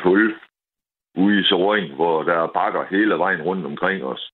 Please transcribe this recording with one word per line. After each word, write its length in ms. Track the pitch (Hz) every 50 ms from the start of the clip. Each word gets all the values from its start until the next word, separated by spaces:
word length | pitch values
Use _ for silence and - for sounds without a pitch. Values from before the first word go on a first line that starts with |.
| -
hul 300 | 90 92 104 110 110 107 - - - _ _ _ _ _ _ _ _ _ _ _ _ -
ude 240 | - 92 101 104 101
i 40 | 90
Sorring, 500 | 85 101 87 90 101 107 104 95 76 69
hvor 280 | 67 82 85 82 80 92
der 140 | 87 85 82 82
er 120 | 82 -
bakker 300 | 85 92 107 92 85 69 -
hele 240 | 92 98 110 107 92
vejen 280 | 78 85 92 95 85 76
rundt 240 | 87 95 95 82
omkring 380 | 69 71 - 87 92 98 95 67
os. 260 | 65 62 - - -